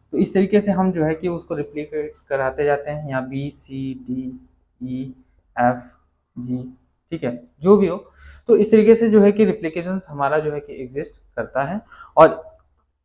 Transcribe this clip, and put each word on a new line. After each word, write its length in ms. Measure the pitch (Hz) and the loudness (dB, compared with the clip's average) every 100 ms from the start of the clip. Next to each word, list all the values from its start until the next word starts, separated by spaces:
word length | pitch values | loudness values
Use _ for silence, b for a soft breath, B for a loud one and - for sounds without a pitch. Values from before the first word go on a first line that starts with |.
| - | -8
तो 60 | - | -2
इस 160 | 196 | 0
तरीके 260 | 196 196 208 | 0 2 0
से 120 | 202 | 0
हम 200 | 185 190 | 0 0
जो 120 | 175 | 0
है 100 | 156 | -2
कि 140 | 160 180 | -2 -6
उसको 260 | 170 - | -6 -8
replicate 600 | 160 143 147 151 151 151 - - | -8 -8 -10 -8 -8 -8 -12 -8
कराते 360 | 135 131 131 | -4 -4 -2
जाते 260 | 147 143 147 | -2 -2 -4
हैं, 180 | 151 147 | -10 -6
यहाँ 200 | 131 131 | -8 -6
B, 220 | 135 143 | -8 -10
सी, 440 | - - 135 135 | -12 -14 -10 -10
D, 540 | 131 123 131 127 127 _ _ _ - | -10 -10 -8 -8 -14 _ _ _ -16
E, 320 | 127 127 135 - _ _ _ 120 | -10 -10 -10 -14 _ _ _ -2
F, 220 | 123 123 - _ _ _ _ - | 0 -2 -10 _ _ _ _ -14
जी, 360 | 123 127 127 - _ _ - | -10 -8 -10 -20 _ _ -14
ठीक 140 | 165 | -8
है, 240 | 123 120 - - | -6 -8 -16 -2
जो 160 | 170 202 | 4 4
भी 100 | 180 | 4
हो। 220 | 190 - b b b - | -2 -12 b b b 2
तो 80 | 214 | 4
इस 140 | 208 | 6
तरीके 240 | 220 214 | 6 6
से 160 | 226 226 | 6 6
जो 100 | 214 | 6
है 120 | 202 | 6
कि 120 | 208 | 4
replications 640 | 214 214 160 175 170 190 170 | 2 0 -6 -8 -8 -8 -8
हमारा 300 | 143 139 151 | -4 0 0
जो 140 | 156 | -2
है 80 | 147 | -6
कि 220 | 147 135 | -10 -14
exist 300 | 123 139 - _ _ - | -12 -10 -12 _ _ -10
करता 260 | 113 127 | -6 -4
है 180 | 139 208 - B B - | -4 -6 -10 B B 6
और 420 | 160 - - _ _ _ _ _ | 6 6 -14 _ _ _ _ _